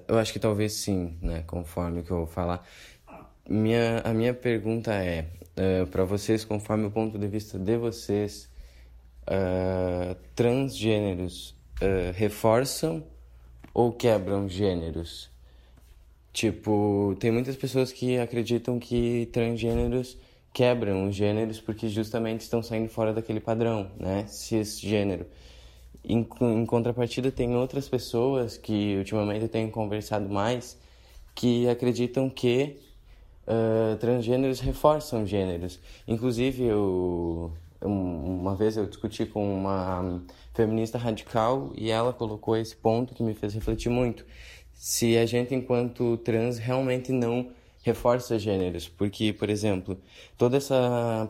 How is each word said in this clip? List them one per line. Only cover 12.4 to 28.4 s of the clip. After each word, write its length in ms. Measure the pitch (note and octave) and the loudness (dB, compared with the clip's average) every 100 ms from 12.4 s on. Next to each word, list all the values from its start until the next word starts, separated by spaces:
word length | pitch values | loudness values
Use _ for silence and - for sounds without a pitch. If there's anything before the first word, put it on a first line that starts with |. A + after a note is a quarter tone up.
| A2+ A2+ C#3 - D#3+ D#3+ - - - - - - - | 4 4 2 -2 -2 -4 -10 -18 -20 -20 -20 -20 -4
ou 180 | - A#2+ | 2 2
quebram 560 | A#2 A#2+ G#2 F#2 G2 G2 | 2 2 2 2 -2 -2
gêneros? 840 | F2+ G2+ F2 E2 D#2 E2+ - - - - - - - - - - - - | 0 0 0 -4 -6 -8 -12 -18 -20 -20 -20 -20 -20 -20 -20 -20 -20 -10
Tipo, 840 | - A2 - G#2+ G#2 G#2 G2+ G2+ F#2+ | 0 0 0 2 4 4 4 2 2
tem 120 | A#2 | 2
muitas 240 | A#2 B2+ C3 | 2 0 -4
pessoas 360 | C3+ C3 B2+ | -2 0 0
que 280 | - B2+ B2 | -2 0 0
acreditam 580 | A#2 A#2 G#2+ A#2 A#2+ B2 | 0 -2 0 0 0 -4
que 500 | - A#2+ A#2+ A#2+ A#2 | 0 0 2 0 0
transgêneros 840 | B2 A#2 A2+ A#2 A#2 A#2+ B2+ B2+ - - - _ | 0 0 0 0 2 2 0 -4 -10 -20 -20 _
quebram 540 | - B2 B2 G2+ F#2+ G2 | 4 4 4 2 0 0
os 80 | G2 | 2
gêneros 440 | G#2 G#2+ A2 A2 | 2 2 -2 -4
porque 300 | - G#2+ A2+ | -6 -4 -2
justamente 520 | G#2 G#2+ A#2 A2+ A2+ | -2 -2 -2 -2 -4
estão 200 | - A#2 | -2 -2
saindo 280 | A2+ A2+ A2+ | -2 -4 -2
fora 220 | A2+ A2 | 0 0
daquele 280 | A2 A2+ A2 | 0 -2 -4
padrão, 520 | - A2+ A#2 A2 G2 - | -2 0 2 0 -4 -6
né, 300 | F2+ G2 G2+ | -2 -2 -4
cisgênero. 1000 | - - A2 G#2 - G2 G#2+ G2+ F2 - - - - - - - - - | -8 -2 -2 -2 -6 0 2 2 -2 -8 -16 -20 -20 -20 -20 -20 -10 0
Em 140 | A2+ | 0
co-, 220 | A2+ - A#2+ | 0 0 2
em 200 | A2 A2+ | 2 2
contrapartida, 680 | A#2+ A#2 A#2 A#2 - C3 | 2 2 0 -2 0 -2
tem 240 | C3 A#2+ B2 | 0 0 0
outras 340 | B2+ C#3 C3+ | 0 -4 -2
pessoas 680 | B2 - A#2 B2+ C3+ | -4 -2 0 2 2